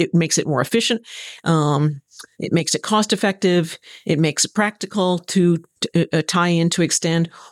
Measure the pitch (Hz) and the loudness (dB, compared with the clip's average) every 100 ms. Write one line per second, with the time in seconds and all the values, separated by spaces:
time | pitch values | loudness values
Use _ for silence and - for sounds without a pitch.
0 | 170 170 165 - - 135 131 226 - 226 | 0 0 0 -2 0 -2 0 0 0 -4
1 | - - - - - 160 147 143 151 143 | -6 -16 -16 -8 0 2 2 2 0 -2
2 | - - - - - 170 160 - - 214 | -12 -20 -20 -12 -2 -2 0 -4 0 0
3 | 214 202 202 196 185 175 165 - - - | 0 0 0 0 2 2 0 -6 -20 -10
4 | - 151 160 147 - - 208 208 190 208 | -2 0 0 0 -2 0 -2 -2 -6 -2
5 | 180 180 - 190 175 170 - _ - 175 | 0 0 0 2 2 2 -4 _ -4 -2
6 | - 160 151 180 175 170 165 175 165 - | 0 -2 -2 0 2 2 2 2 0 0
7 | 175 165 165 - - | 0 0 -2 -6 -20